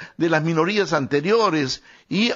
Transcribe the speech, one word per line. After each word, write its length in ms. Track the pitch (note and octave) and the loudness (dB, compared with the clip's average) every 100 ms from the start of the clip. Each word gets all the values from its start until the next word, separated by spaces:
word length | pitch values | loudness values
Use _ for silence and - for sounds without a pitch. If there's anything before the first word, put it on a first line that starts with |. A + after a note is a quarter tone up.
| - - | -8 -4
de 120 | E3 | 0
las 120 | D#3+ | 0
minorías 520 | D#3+ D#3+ E3+ G#3 F3 | 0 0 0 0 0
anteriores, 920 | D#3 B2+ C#3+ E3 A3+ G#3 D#3 C3 - - - - | -2 0 -2 2 2 2 0 -2 -6 -12 -20 -6
y 240 | F3+ A#3 | -2 0